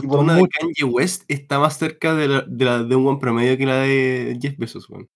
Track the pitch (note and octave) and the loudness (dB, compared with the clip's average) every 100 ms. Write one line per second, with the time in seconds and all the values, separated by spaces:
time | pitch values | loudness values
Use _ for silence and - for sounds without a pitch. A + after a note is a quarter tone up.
0 | C3+ C#3+ D#3+ E3 F3+ D3+ E3 D#3 C#3 A#2+ | -2 2 4 6 4 2 -6 -2 -2 0
1 | F3+ - - C#3 - C#3+ D3+ D3+ D#3 - | 0 -2 -6 -8 -2 0 0 0 -6 -2
2 | D#3+ D#3+ C#3+ C#3 C3 A#2+ B2+ A#2+ A#2 C3 | -2 0 0 0 -2 -2 0 0 2 2
3 | C3+ C3+ B2 A#2 B2 C3 C3+ C3 C3+ C3+ | 2 0 0 0 2 0 0 0 2 2
4 | C3 B2+ A#2+ B2 C#3 C#3 A#2 G2 - - | 2 -2 -4 -6 -8 -8 -10 -10 -16 -18
5 | - | -18